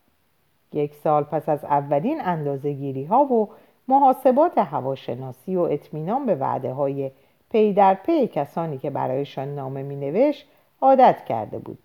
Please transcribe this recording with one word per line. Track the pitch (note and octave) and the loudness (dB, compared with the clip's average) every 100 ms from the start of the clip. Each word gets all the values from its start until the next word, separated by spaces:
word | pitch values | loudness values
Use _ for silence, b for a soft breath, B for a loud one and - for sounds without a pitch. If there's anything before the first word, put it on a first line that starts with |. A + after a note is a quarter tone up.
| _ _ _ _ _ _ _ | _ _ _ _ _ _ _
یک | D3 D3 - | -4 -4 -4
سال | E3 D3+ | 0 0
پس | D3 D#3 D#3 | 0 -4 -2
از | D3 | -4
اولین | - C#3+ C#3 C#3+ G#3 D#4 | 0 -2 2 0 0 -2
اندازه‌گیری‌ها | F#3 E3 C#3+ C#3 D3 C#3 C#3 C3 D3 A#3+ | -4 -4 -4 -4 -6 -6 -6 -8 0 2
و | C#4 A#3 G#3 B B B - | 2 0 -2 B B B 0
محاسبات | C4+ C4+ C4 C4 B3+ E4+ D4 | 4 4 4 2 4 2 2
هواشناسی | E3 C#3+ C3 C3+ - B2 C3 - - F#3 | -2 -2 -4 -6 -8 -10 -10 -12 -6 -2
و | |
اطمینان | E3 D3 - D3+ E3 B3+ C4 | 0 -2 -6 -10 -4 -4 -2
به | D3 | -2
وعده‌های | C3 B2+ B2+ C3 C#3 C#3 C3+ b b b _ | -2 -4 -4 -4 -4 -2 -6 b b b _
پی | A3 G#3+ | 2 2
در | G3 G3 | 4 4
پی | F#3+ - E4 G#3+ | 4 0 0 0
کسانی | D#3 C#3 - E3 C3+ | -2 -4 -6 -6 -6
که | D3 | -6
برایشان | C3+ C3 C3 C#3+ - C#3 C#3+ | -4 -2 -2 -4 -8 -8 -8
نامه | C3+ C3+ | -8 -10
می‌نوشت | C#3 C#3 C#3 F3+ D4 C#4+ b b b _ | -10 -8 -4 2 2 0 b b b _
عادت | C4+ C4 A#3 D3+ - | 4 8 6 4 -2
کرده | A2+ G#2+ A2+ | -6 -6 -10
بود، | - - | -12 -8